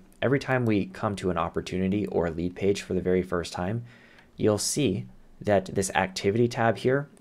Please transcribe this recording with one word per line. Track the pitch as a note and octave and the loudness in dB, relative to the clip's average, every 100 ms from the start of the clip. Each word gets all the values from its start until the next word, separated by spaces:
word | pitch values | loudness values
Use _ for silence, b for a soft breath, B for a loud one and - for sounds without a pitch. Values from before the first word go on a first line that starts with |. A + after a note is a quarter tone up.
| - - | -12 -2
Every | A#2 C#3 | 0 0
time | - C3 A#2 | 0 0 2
we | G#2 F#2 | 2 0
come | - A2 G2 | -4 -4 -2
to | F#2 | -2
an | E2+ | 0
opportunity | E2+ - - F#2 F#2+ G#2 - | -2 -4 -4 -2 0 0 0
or | - E2+ | 0 0
lead | D#2+ F2+ - | 0 -4 0
page | G2 G2 | 0 0
for | - | 0
the | F#2 | -2
very | F2+ F#2 | 2 2
first | - F2 E2+ | 2 -2 -4
time, | - F2+ A#2 A#2+ B B B B - | -4 -4 -4 -8 B B B B -2
you'll | G#2+ G#2 | 2 2
see | - D#3 B2 F#2 - - - - | 0 0 0 0 -6 -16 -20 -6
that | G#2 G2 F#2+ | 2 2 2
this | G2+ F#2 | -2 0
activity | - F#2 - G2+ A2+ A#2+ | 0 -2 0 0 2 2
tab | A#2+ A2+ A2 | 2 0 2
here | B2 C#3 D3 - | 2 0 -2 -8